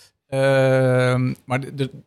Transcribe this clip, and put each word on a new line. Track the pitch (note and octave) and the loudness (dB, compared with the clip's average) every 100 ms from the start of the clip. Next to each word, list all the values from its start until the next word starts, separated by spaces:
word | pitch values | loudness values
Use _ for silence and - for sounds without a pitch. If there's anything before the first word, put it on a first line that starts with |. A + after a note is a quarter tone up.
| - _ - | -20 _ -8
Ehm, | C3+ C3+ C3+ C3+ C3 C3 B2+ B2+ B2+ B2+ C3 - | -2 2 2 2 2 2 2 2 0 -2 -4 -6
maar | B2+ | -6
d-, | C3+ A#2+ | -6 -8
d-, | C3+ C3+ | -8 -8